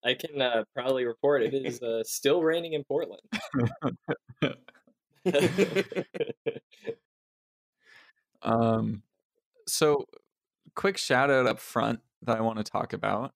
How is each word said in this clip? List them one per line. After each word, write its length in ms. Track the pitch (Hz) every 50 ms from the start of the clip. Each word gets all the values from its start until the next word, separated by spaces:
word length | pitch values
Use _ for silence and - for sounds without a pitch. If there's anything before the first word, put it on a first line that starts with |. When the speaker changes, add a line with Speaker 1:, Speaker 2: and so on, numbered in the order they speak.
| -
Speaker 1:
I 120 | 123 127
can, 260 | 127 - 160 151 143
uh, 240 | 131 123 120 113 107 _ _
proudly 300 | 135 123 131 135 131 127
report 380 | 120 113 _ - 139 147 135 113
it 100 | 113 123
is, 280 | 135 131 123 120 120
uh, 220 | 123 117 113 113 113
still 400 | - - - - 139 151 175 165
raining 300 | 160 160 170 170 165 160
in 100 | 151 135
Portland. 380 | _ 139 151 170 - 196 - _ - - 208 - - - 135 120 120 - - - 131 - - _ - 151 - _ _ 127 _ -
Speaker 2:
<laughs> 120 | - - - _ - _ _ _ _ _ _ _ _ _ _ _
Speaker 1:
<laughs> 1700 | 190 175 143 185 170 160 185 196 185 - 190 185 - - 185 170 _ _ - 151 - - _ _ - - - _ _ - - - - - _ _ _ _ _ _ _ _ _ _ _ _ _ _ _ _ _ _ _ - - - _ _ _ _ _ _ _
Speaker 2:
Um, 600 | - - 113 113 117 113 113 110 110 110 110 104 - _ _ _ _ _ _ _ _ _ _ _ _ -
so, 380 | - - 160 151 147 139 - _ - - _ _ _ _ _ _ _ _ _ - _
quick 220 | - - 196 190 -
shout 320 | - - 135 123 135 143
out 160 | 139 131 127
up 140 | 117 113 110
front 400 | - - - 120 113 113 120 113 _ _ _ _ -
that 140 | 120 113 113
I 40 |
wanna 220 | 113 113 110 107 104
talk 300 | - - - - - -
about. 400 | 101 104 104 101 104 123 139 _